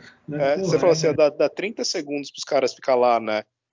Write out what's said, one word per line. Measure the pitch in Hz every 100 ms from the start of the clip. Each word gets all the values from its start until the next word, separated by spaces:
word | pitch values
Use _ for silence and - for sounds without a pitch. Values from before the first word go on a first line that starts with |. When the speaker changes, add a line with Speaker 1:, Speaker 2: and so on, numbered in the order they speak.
| - _ -
Speaker 1:
Né? | 147 139
Speaker 2:
É, | 156
Speaker 1:
Porra, | 185
Speaker 2:
você | 151
fala | 180
assim, | 160 160
Speaker 1:
é. |
Speaker 2:
dá, | 147 147
dá | 143 147
trinta | - 196 226
segundos | 240 190 143 143 139
pros | -
caras | - 139 127
ficar | - -
lá, | 123 123 117
né, | 110 107 - _ _